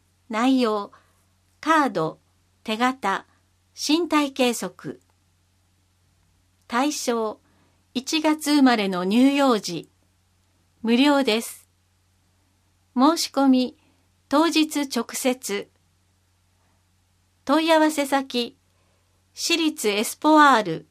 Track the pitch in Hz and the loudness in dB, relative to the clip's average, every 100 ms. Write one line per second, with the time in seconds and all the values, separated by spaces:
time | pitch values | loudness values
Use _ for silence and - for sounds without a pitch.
0 | _ _ - 220 254 262 233 214 202 - | _ _ -10 -2 0 2 0 -2 -6 -16
1 | _ _ _ _ _ _ 294 320 269 202 | _ _ _ _ _ _ 0 2 2 -2
2 | 160 - _ _ _ _ - 214 247 262 | -4 -6 _ _ _ _ -10 -2 -2 -2
3 | 202 190 - _ _ _ _ - - 311 | -6 -6 -8 _ _ _ _ -12 -2 -2
4 | 330 302 285 277 247 226 - - 156 - | 0 0 0 -2 -2 -2 -8 -12 -16 -16
5 | _ _ _ _ _ _ _ _ _ _ | _ _ _ _ _ _ _ _ _ _
6 | _ _ _ _ _ _ - 240 294 294 | _ _ _ _ _ _ -6 -2 -2 -4
7 | - 233 220 - _ _ _ _ _ 247 | -4 -4 -4 -8 _ _ _ _ _ -10
8 | 247 320 311 302 285 294 262 240 196 185 | -4 -2 0 -2 0 4 4 4 0 -2
9 | 185 220 262 277 277 226 180 165 - _ | 0 4 4 4 2 2 -2 -12 -14 _
10 | _ _ _ _ _ _ _ _ 220 233 | _ _ _ _ _ _ _ _ -2 2
11 | 285 277 262 214 - - _ _ _ _ | 4 2 2 -2 -4 -16 _ _ _ _
12 | _ _ _ _ _ _ _ _ _ - | _ _ _ _ _ _ _ _ _ 0
13 | 269 330 - - 277 254 247 - _ _ | 0 0 -4 0 2 2 0 -8 _ _
14 | _ _ - 285 330 311 302 294 285 240 | _ _ -4 0 2 2 -2 -2 -6 -6
15 | 233 - 262 254 - 202 - _ _ _ | -8 -6 -4 -4 -6 -10 -10 _ _ _
16 | _ _ _ _ _ _ _ _ _ _ | _ _ _ _ _ _ _ _ _ _
17 | _ _ _ _ - 294 320 320 311 302 | _ _ _ _ -2 0 2 4 2 0
18 | 277 277 269 240 240 - _ _ _ _ | -2 -2 -4 -6 -6 -10 _ _ _ _
19 | _ _ _ - - 330 320 302 220 202 | _ _ _ -10 -4 0 -2 -2 -4 -2
20 | 226 - 302 311 294 240 190 160 - | -4 -2 2 6 6 4 0 -6 -10